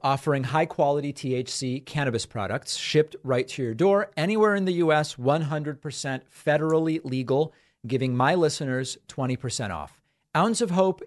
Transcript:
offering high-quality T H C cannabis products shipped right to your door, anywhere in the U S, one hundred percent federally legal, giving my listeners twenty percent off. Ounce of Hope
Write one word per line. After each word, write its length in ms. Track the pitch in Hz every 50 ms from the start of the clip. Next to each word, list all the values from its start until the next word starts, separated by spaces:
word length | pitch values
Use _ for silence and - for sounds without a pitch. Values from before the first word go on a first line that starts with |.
offering 400 | - 135 139 131 - 151 143 135
high-quality 720 | 127 120 143 156 170 165 - - 151 139 143 147 143 143
T 240 | 139 - - 127 127
H 140 | 127 127 -
C 280 | - - 135 127 127 135
cannabis 480 | 131 - - 151 143 131 117 107 -
products 500 | - - 110 98 92 110 135 - - -
shipped 380 | - - - - 151 151 - - -
right 240 | - 127 127 123 131
to 160 | - - -
your 120 | 127 113 113
door, 360 | 113 175 196 196 202 214 - -
anywhere 400 | 151 156 190 214 214 214 208 202
in 80 | 202 190
the 80 | 185
U 200 | 175 170 170 160
S, 240 | 151 151 151 - -
one 260 | 127 123 135 147 165
hundred 380 | 156 143 156 151 147 151 143 -
percent 440 | - 151 - - - 139 131 127 - _
federally 720 | _ - - 151 147 147 156 156 160 165 160 160 160 160 -
legal, 500 | 135 127 131 123 117 131 143 160 156 _ _ _ _ _ _ -
giving 300 | 110 135 120 131 127 123
my 180 | 123 131 147 180
listeners 640 | 180 160 147 - - 151 131 127 127 131 127 - - _
twenty 300 | - - 143 131 127 127
percent 360 | - - 120 - - 117 98
off. 280 | 87 78 71 - - _ _ _ _ _ _ _ -
Ounce 240 | 151 190 226 220 -
of 120 | 240 180
Hope 280 | 175 190 190 190 185 - -